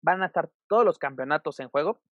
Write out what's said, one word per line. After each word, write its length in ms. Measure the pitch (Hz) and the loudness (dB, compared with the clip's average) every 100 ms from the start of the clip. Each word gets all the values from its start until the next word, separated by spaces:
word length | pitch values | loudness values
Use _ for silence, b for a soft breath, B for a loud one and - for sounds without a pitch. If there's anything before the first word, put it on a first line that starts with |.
van 180 | - 185 | 0 0
a 60 | 185 | 0
estar 240 | 180 156 _ - | -2 -4 _ 0
todos 160 | 214 208 | 2 4
los 140 | - | 2
campeonatos 600 | 139 131 131 151 156 143 | -6 -6 -2 -2 -2 -10
en 100 | 127 | -4
juego, 320 | 143 165 226 _ | -2 -2 -4 _